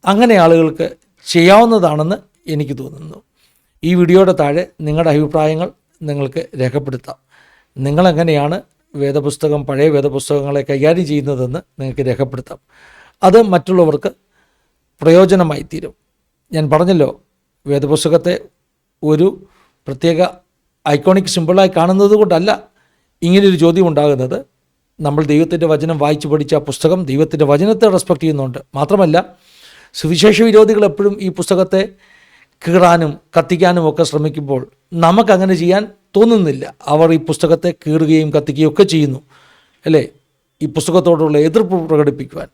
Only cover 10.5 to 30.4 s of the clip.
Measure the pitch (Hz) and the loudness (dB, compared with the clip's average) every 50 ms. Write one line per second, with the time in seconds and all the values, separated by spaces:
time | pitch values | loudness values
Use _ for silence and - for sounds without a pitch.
10.5 | 143 143 131 - 139 139 139 151 170 180 180 143 147 143 135 139 139 127 127 123 | -4 -6 -4 -4 -4 0 2 0 2 0 -2 -2 -4 -4 -4 -4 -4 -4 -6 -6
11.5 | 123 170 - _ _ - 135 131 120 - 131 127 117 131 139 127 127 123 123 - | -6 -10 -12 _ _ -12 -12 -10 -6 -6 -4 -4 -2 -4 -4 -6 -6 -14 -14 -16
12.5 | - - _ _ _ _ _ _ _ - _ _ _ _ - 190 185 226 233 202 | -20 -20 _ _ _ _ _ _ _ -20 _ _ _ _ 0 4 4 4 4 4
13.5 | 185 170 - - 185 180 170 156 151 147 - 196 - _ _ _ _ _ _ _ | 0 -2 0 0 2 2 2 2 0 -2 -4 -8 -10 _ _ _ _ _ _ _
14.5 | _ _ _ _ _ _ _ _ _ _ 143 151 165 175 190 175 185 185 175 156 | _ _ _ _ _ _ _ _ _ _ 2 4 6 6 6 4 4 2 2 -2
15.5 | 147 139 143 - 170 - - - _ _ _ _ _ _ _ _ _ _ _ _ | -2 -8 -10 -12 -14 -14 -14 -14 _ _ _ _ _ _ _ _ _ _ _ _
16.5 | - 160 156 143 151 151 175 180 190 165 143 127 - _ _ _ _ _ _ _ | -6 -4 -2 0 0 0 2 2 2 2 2 0 -2 _ _ _ _ _ _ _
17.5 | _ _ _ 139 143 139 135 139 151 151 - 165 160 165 165 175 180 - - - | _ _ _ -4 -4 -2 0 0 -2 0 0 0 0 0 0 -2 -4 -4 -8 -16
18.5 | _ _ _ _ _ _ _ _ _ _ - 151 156 151 175 196 - - - _ | _ _ _ _ _ _ _ _ _ _ -2 -2 0 2 2 0 -2 -4 -20 _
19.5 | _ _ _ _ _ _ _ - 139 135 - 170 165 160 180 175 - - _ _ | _ _ _ _ _ _ _ -14 -10 -4 -2 -2 0 0 -2 -2 -4 -14 _ _
20.5 | _ _ _ _ _ _ _ 156 147 143 143 190 185 196 190 190 - 180 165 160 | _ _ _ _ _ _ _ -2 -2 0 2 2 2 2 0 -2 -4 -4 -2 0
21.5 | 180 190 190 185 185 170 165 175 190 190 202 202 208 208 214 180 175 160 180 208 | 2 2 2 2 2 0 0 0 2 2 4 4 4 2 2 2 2 0 0 -2
22.5 | - - - _ _ _ _ _ _ _ _ _ _ _ 165 170 180 196 202 196 | -2 -4 -6 _ _ _ _ _ _ _ _ _ _ _ -2 2 2 4 4 4
23.5 | 185 151 160 165 165 185 185 170 156 147 147 147 143 123 127 127 165 226 277 _ | 4 4 2 2 4 2 0 2 2 0 0 0 0 -2 -4 -6 -6 -10 -10 _
24.5 | _ _ _ _ _ _ _ _ _ _ 156 143 143 147 156 147 147 151 165 160 | _ _ _ _ _ _ _ _ _ _ -6 -4 -2 -2 0 0 2 2 2 0
25.5 | 180 165 170 160 156 147 156 160 165 147 143 147 151 151 - 147 147 156 147 123 | -2 -2 0 0 0 0 0 -4 -2 -2 0 -2 -2 -2 -2 -4 -2 -2 -2 -2
26.5 | 160 147 147 143 131 - - 156 180 185 180 135 131 143 156 156 - 147 151 139 | -2 -2 -2 -6 -10 -6 -2 -2 -2 -2 -4 -4 -2 -2 -2 -2 0 -2 0 0
27.5 | 143 147 185 214 226 214 226 214 196 180 - - 175 135 - 160 151 143 135 131 | 2 0 2 0 0 2 2 2 2 0 0 -2 -4 -2 -2 -4 -4 -4 -6 -8
28.5 | 123 135 - _ - 139 143 147 208 202 190 160 156 175 190 - - _ _ _ | -10 -12 -16 _ -6 -6 -2 -2 0 0 2 2 2 0 -2 -4 -16 _ _ _
29.5 | _ _ - - - - _ _ _ - - 156 175 160 175 214 202 165 | _ _ -20 -20 -20 -20 _ _ _ -8 -4 -4 -2 2 4 4 4 4